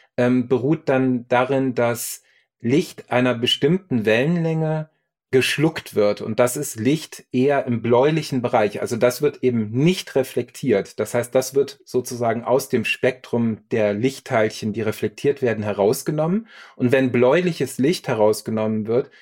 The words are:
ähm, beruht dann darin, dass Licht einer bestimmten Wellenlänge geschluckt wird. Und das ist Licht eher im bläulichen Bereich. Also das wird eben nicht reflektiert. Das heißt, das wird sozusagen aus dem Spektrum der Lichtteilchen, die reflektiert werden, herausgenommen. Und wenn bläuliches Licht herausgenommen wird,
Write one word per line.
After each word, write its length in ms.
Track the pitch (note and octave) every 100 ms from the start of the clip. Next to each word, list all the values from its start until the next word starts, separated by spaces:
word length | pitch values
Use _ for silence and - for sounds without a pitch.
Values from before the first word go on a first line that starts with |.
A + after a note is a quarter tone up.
| _ -
ähm, 280 | B2 B2+ A#2+
beruht 400 | B2+ C3+ D#3 -
dann 380 | C3 C3 B2 A#2+
darin, 460 | B2 B2+ C3+ C3
dass 480 | A#2+ A#2+ A2+ - - _ _ _ _
Licht 500 | A#2 D3 F#3+ - -
einer 240 | B2 B2+
bestimmten 680 | A#2 B2 - C#3+ F#3 - B2
Wellenlänge 840 | A2 A2+ D3 F3 E3 D#3+ D#3 D#3 D3+ _ _ _ -
geschluckt 640 | C3 B2 - D#3+ - -
wird. 260 | G#2+ G#2 G#2
Und 180 | A2 A2
das 180 | B2+ D3
ist 220 | C#3 G#2+
Licht 460 | A#2 D#3 - - -
eher 320 | B2+ C#3 C#3 B2+
im 160 | A#2
bläulichen 600 | A#2 A#2+ D3 D#3+ - C3
Bereich. 380 | A#2 A#2 G#2 -
Also 140 | A2 A2+
das 260 | B2 -
wird 200 | D3 -
eben 280 | B2+ A#2 G#2+
nicht 440 | A#2+ E3 F#3 -
reflektiert. 880 | C3+ B2 B2+ A#2+ - C3 G2 - -
Das 140 | G#2+
heißt, 200 | A#2+ A#2
das 200 | C3 -
wird 260 | C3+ C3 -
sozusagen 600 | - B2+ B2 A#2+ A#2 A2+
aus 240 | A#2 C3+ -
dem 160 | A#2
Spektrum 800 | G#2+ - B2 - - A#2+ A#2 G#2 -
der 240 | A#2 G#2
Lichtteilchen, 800 | G#2 B2+ C3 - A#2+ A2 - A2
die 80 | A2
reflektiert 580 | A2 - A2 - C#3+ -
werden, 220 | A#2+ A2
herausgenommen. 800 | G#2 G2+ G2+ - - D3+ D#3+ G#3 A3+ - - -
Und 160 | B2
wenn 180 | C3+ C3
bläuliches 680 | A#2+ B2 E3+ F3+ E3 C3 -
Licht 300 | C#3 F#3 -
herausgenommen 800 | A2 G#2+ G#2+ - A2 A2 G#2+ G#2+
wird, 240 | A#2+ - -